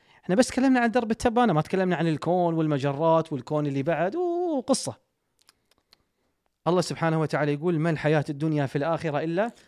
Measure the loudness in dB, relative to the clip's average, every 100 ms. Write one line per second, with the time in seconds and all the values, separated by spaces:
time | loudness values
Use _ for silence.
0 | _ _ 0 2 2 2 2 4 2 0
1 | 0 0 0 2 2 2 0 0 0 2
2 | 0 0 0 0 0 0 0 0 -2 0
3 | 2 2 2 -6 -4 -2 -2 -2 -2 0
4 | -2 -2 -2 -2 -2 -2 0 -2 -2 -12
5 | _ _ _ _ _ _ _ _ _ _
6 | _ _ _ _ _ _ -2 0 0 -2
7 | 0 0 0 0 0 -2 0 0 0 0
8 | 2 2 0 -2 -2 0 0 -2 -2 -2
9 | -2 -4 -2 -2 -4 -6